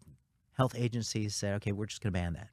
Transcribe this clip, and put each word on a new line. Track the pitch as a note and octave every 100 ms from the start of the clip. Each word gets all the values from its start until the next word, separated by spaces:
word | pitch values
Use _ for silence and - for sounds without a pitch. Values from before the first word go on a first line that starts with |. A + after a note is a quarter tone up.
| - - _ _ _ -
health | C3 A#2
agencies | A#2+ A#2 A2 A2+ G#2 -
said, | G2+ G2+
"Okay, | G#2
we're | G2+ G#2+
just | -
gonna | G#2
ban | F2+ F2
that." | D#2+ -